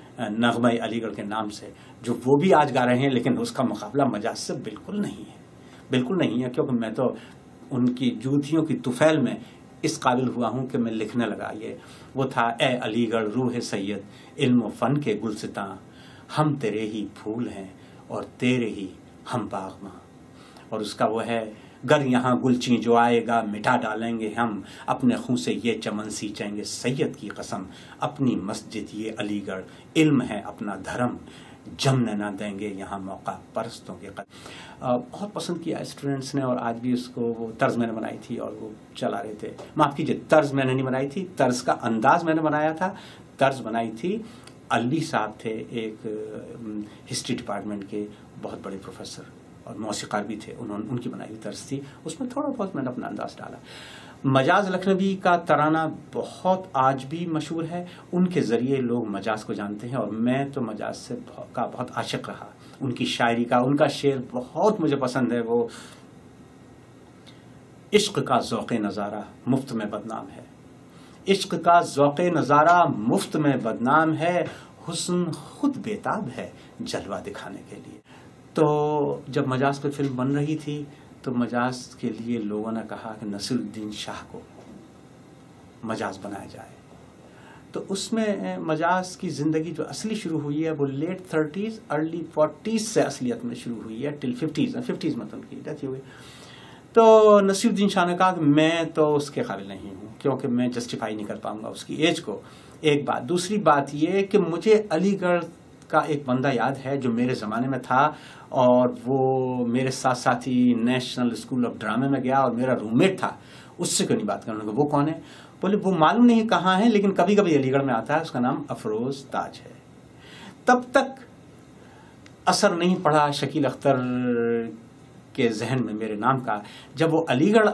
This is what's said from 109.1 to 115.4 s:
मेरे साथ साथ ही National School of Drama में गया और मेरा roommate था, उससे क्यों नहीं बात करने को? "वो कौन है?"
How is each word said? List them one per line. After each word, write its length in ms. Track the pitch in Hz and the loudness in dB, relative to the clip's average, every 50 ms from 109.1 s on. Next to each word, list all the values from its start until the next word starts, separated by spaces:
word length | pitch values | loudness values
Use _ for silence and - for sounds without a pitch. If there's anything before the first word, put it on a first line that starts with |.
| 139 135 131 131 131 131 127 127 127 123 120 | 2 4 4 4 2 2 0 0 0 -2 -2
मेरे 260 | 117 117 127 131 131 | 0 0 0 0 0
साथ 240 | 131 - - 131 123 | -2 0 0 0 0
साथ 320 | 123 - 131 120 120 - 135 | 2 2 0 0 0 0 0
ही 280 | 127 123 123 123 117 | 2 4 6 6 4
National 560 | 110 113 123 123 127 123 - - 131 123 117 | 4 2 2 2 0 -2 -4 -4 -2 -2 -2
School 340 | 110 107 - - 143 123 120 | -2 -4 -6 -4 -2 0 0
of 140 | 110 - - | -2 -2 -4
Drama 300 | 110 107 110 123 139 139 | -4 -2 0 0 2 2
में 120 | 139 127 | 2 2
गया 180 | 123 123 131 139 | 2 2 4 4
और 160 | 135 123 110 | 4 4 2
मेरा 180 | 117 127 131 120 | 2 2 2 0
roommate 460 | 101 107 110 110 131 180 190 185 - | 0 0 2 4 6 6 6 4 2
था, 200 | - 98 - - - - - - - - - - | -4 -4 -4 -6 -16 -20 -20 -20 -20 -18 -8 -6
उससे 260 | 175 - - - 170 | -4 -2 0 0 2
क्यों 120 | - 123 110 | 2 2 0
नहीं 100 | 107 101 | 2 -2
बात 160 | 101 101 - | -4 -4 -4
करने 160 | 123 110 107 | -8 -8 -6
को? 120 | 107 110 | -6 -4
"वो 120 | 107 127 151 | 0 2 2
कौन 240 | 147 147 143 143 156 | 2 4 2 2 2
है?" 140 | 160 160 - - - - | 0 -4 -10 -16 -20 -20